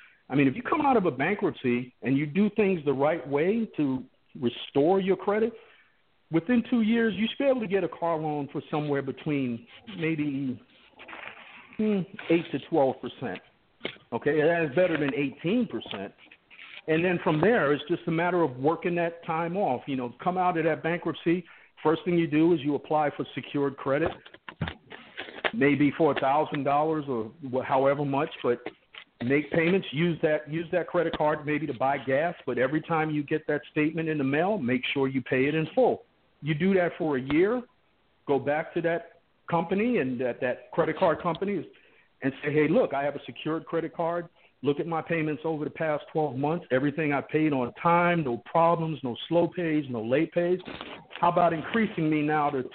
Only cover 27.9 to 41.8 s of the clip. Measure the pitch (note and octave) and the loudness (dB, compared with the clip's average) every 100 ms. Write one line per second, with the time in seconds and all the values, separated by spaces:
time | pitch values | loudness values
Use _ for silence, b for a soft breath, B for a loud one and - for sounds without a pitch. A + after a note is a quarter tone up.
27.9 | C#3+ C#3+ C3+ D#3+ - C3 A#2+ - - _ | 2 0 0 -2 -2 -2 -2 -4 -16 _
28.9 | - - - A#2 C#3 D3 E3+ E3 F#3+ - | -20 -20 -6 0 2 2 0 2 2 0
29.9 | C3+ F3 D#3 D#3+ D3+ - D#3 E3 F3 D#3+ | -2 0 2 0 0 -2 -6 -2 -4 0
30.9 | F3 E3 - D3+ D#3 D3 D3+ D3+ A#2 C3 | 0 0 0 0 0 -2 -2 -4 -2 -2
31.9 | C#3 B2 C3+ E3+ F3 - A#2+ C3 D3+ - | -2 0 0 0 -4 -4 0 0 0 0
32.9 | E3 D#3 D3+ C#3 D#3 - D3 - - D3+ | 0 0 -2 -2 -2 -2 -4 -2 0 0
33.9 | E3 D#3+ D#3 C3+ C#3+ F3+ G#3+ A#2+ B2+ - | 0 -2 0 0 2 0 0 0 0 0
34.9 | C#3+ C3+ C3+ - C3 C3+ D#3+ D#3 - B3 | 0 0 -2 -2 0 2 0 0 2 2
35.9 | A2 - _ _ _ C#3+ D3+ F#3 F#3+ F3 | 2 -6 _ _ _ -4 0 2 4 2
36.9 | - E3+ C3+ C3 D3 G3 B3 A#3+ _ _ | 0 -2 -2 2 4 4 2 -4 _ _
37.9 | _ _ _ - C#3 B2+ D3+ D#3+ F3 E3 | _ _ _ 0 0 2 -2 -2 -2 0
38.9 | E3 - - _ _ - E3+ E3+ F#3+ A#3 | 0 -4 -18 _ _ -2 0 0 0 2
39.9 | A#3 C3 B2 B2+ A#2 B2+ A#2+ - - D#3+ | 2 0 -2 -2 -2 -2 -4 -4 -2 0
40.9 | D#3 F3+ D3+ F3 D#3+ G3 G3 - b | 2 2 2 -2 -4 -4 -4 -6 b